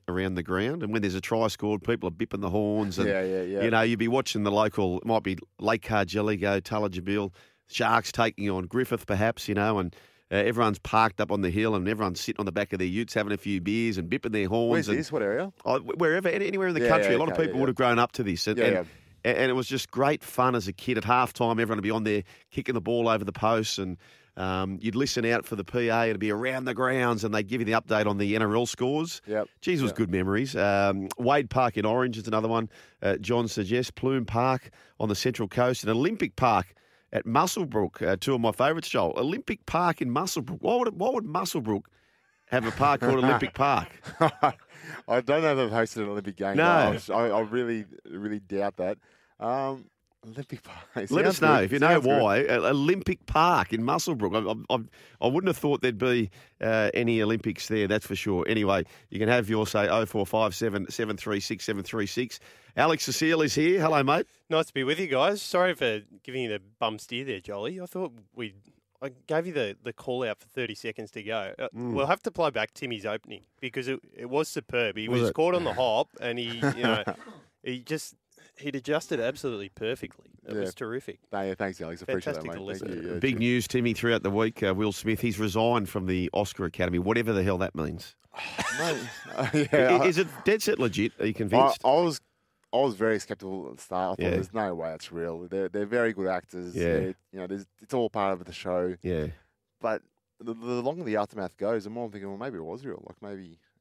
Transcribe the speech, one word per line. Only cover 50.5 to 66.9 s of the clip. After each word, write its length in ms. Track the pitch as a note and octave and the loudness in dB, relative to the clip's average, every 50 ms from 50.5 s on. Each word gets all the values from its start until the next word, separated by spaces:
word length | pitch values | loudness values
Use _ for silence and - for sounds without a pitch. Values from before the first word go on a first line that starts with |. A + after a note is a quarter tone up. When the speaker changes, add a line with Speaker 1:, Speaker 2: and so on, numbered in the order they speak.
| - - - | -12 -14 -14
Speaker 2:
Park. 140 | - - - - | -18 -20 -20 -18
<laughs> 80 | - - | -10 -6
It 140 | A#2+ G2 - | -6 -2 0
Speaker 1:
Let 140 | C3+ F3+ F#3+ | 2 4 4
us 120 | F#3+ F#3 | 4 4
Speaker 2:
sounds 40 | C3+ | 6
Speaker 1:
know 140 | D#3 D#3 D3 A#2+ | 6 6 6 6
Speaker 2:
good. 40 | F#2+ | 6
Speaker 1:
if 60 | F#2+ | 4
you 40 | C3 | 2
Speaker 2:
It 20 | C#3 | 4
Speaker 1:
know 60 | C#3+ E3 F3 | 6 6 6
Speaker 2:
sounds 120 | D3+ B2+ | 6 6
good. 160 | C3 C#3 C#3 | 4 4 4
Speaker 1:
why. 240 | A2+ G2+ G2 A#2+ C#3+ | 4 4 4 4 2
Uh, 240 | - B2 A#2 D#2+ A#2 | 2 2 2 4 2
Olympic 540 | C#3+ C#3 C#3+ D#3+ F#3+ F#3+ - F#3+ F3+ - - | 2 4 4 2 2 2 0 -4 -4 -4 -4
Park 460 | - - D#3 E3 F3+ E3+ C#3 F2+ - A2+ | 0 2 4 6 6 6 4 2 0 -2
in 80 | A2+ A#2 | -2 0
Muswellbrook. 520 | C3 D#3 E3+ - F#3 D3+ A2+ G#2 F2+ G2+ | 0 0 0 0 -2 -2 0 0 0 0
I, 380 | A2 G#2 G2 A2 A2 G#2+ - A#2 | 0 0 0 -4 -4 -2 0 0
I, 20 | |
I, 40 | A#2 A2 - - - - - - - | 0 0 -4 -16 -20 -20 -20 -8 0
I 60 | - | 0
wouldn't 200 | B2 C3+ F3 G3 | 2 2 4 2
have 100 | F#3 D#3+ | 2 0
thought 240 | - - D3 C#3+ - | 2 2 2 2 4
there'd 160 | - B2+ A2+ | 2 0 0
be, 320 | G2 B2+ B2+ B2 A#2+ A2 G2 - - - _ _ - | 2 2 2 4 2 0 -2 -6 -16 -20 _ _ -4
uh, 280 | - A2+ A2 A2 G#2+ - - | -2 0 2 2 2 2 2
any 280 | A2+ A#2+ A#2 A#2 A2+ | 2 2 2 2 2
Olympics 460 | G#2+ G#2+ A2+ G#2 - A2 - - - - | 2 2 2 0 0 -4 -4 -4 -4 -2
there, 180 | A2 G#2+ G2+ | 0 0 2
that's 180 | F#2+ G#2+ G#2+ - | 2 2 0 0
for 100 | - G2+ | -2 -6
sure. 300 | - - G#2+ F#2+ F2 - | -4 -2 0 0 0 0
Anyway, 360 | - A2+ G#2+ G#2 F#2+ G2 F#2 E2 - - - - - | 0 0 2 2 2 2 2 0 -2 -10 -20 -20 -10
you 100 | - G2 | -4 -2
can 100 | A2 A2 | 2 2
have 200 | B2 B2 G#2+ G2+ | 2 2 2 2
your 160 | A2+ G#2+ G#2+ | 0 0 0
say, 220 | G2+ - G#2+ G2+ | 2 2 2 2
oh 180 | E2+ F#2+ A2+ A2 | 4 2 2 0
four 200 | F#2+ - G#2 G2 | 0 -2 -4 -2
five 280 | - - A2 A2 G#2 F2+ | 0 2 2 2 2 0
seven, 360 | - A2+ A2 G2 G2+ F2+ - | -2 -2 -2 -2 -2 -4 -6
seven 240 | - - A2+ G#2+ G#2 | -4 -4 -4 -4 -4
three 220 | G2+ - A2 G#2 G2+ | -6 -4 -4 -4 -2
six, 240 | - - A2+ F#2 - | -2 -6 -8 -8 -6
seven 200 | - G#2+ G2 F2 | -6 -6 -6 -6
three 220 | - - A2+ G2+ | -6 -4 -4 -4
six. 340 | G#2 - B2 B2+ A#2 - - - - - - _ - - | -4 -2 -4 -4 -4 -8 -16 -20 -20 -20 -20 _ -10 0
Alex 300 | - C#3+ D#3+ D#3+ - - | 2 2 2 2 0 -2
Cecile 360 | - B2 - D#3+ D#3+ E3 D#3+ D#3 | -4 -2 0 2 2 2 2 2
is 120 | - - | 2 2
here. 240 | C#3+ D#3 E3+ F#3 G3 | 2 4 4 4 4
Hello, 240 | D#3 D#3+ D#3 C#3+ C3+ | 2 4 4 4 4
mate. 220 | C#3 D3+ F3 - _ _ _ _ - | 4 2 2 0 _ _ _ _ -2
Speaker 3:
Nice 160 | D#3+ D#3+ D#3+ | 0 0 0
to 80 | - - | 0 -2
be 100 | C#3 C3 | -2 0
with 160 | C3+ D#3 E3 | 0 0 0
you 80 | F#3+ | 0
guys. 340 | D3+ C3 B2+ D3+ G3 G3+ G3+ | 0 2 2 2 2 2 -2
Sorry 320 | - - - F3 F3+ F#3 D#3+ | -6 -2 2 2 2 2 2
for 280 | - C#3 A#2 G#2+ G#2+ G#2 _ G2 F#2+ - | 0 0 0 0 -2 -6 _ -20 -20 -16
giving 200 | C3 B2+ C3 B2 | -10 -6 -6 -4
you 60 | A2+ | -4
the 120 | G#2 G2 F#2+ G2+ A2+ - | -6 -8 -8 -12 _ -4
bum 200 | A#2 A2 | -2 -2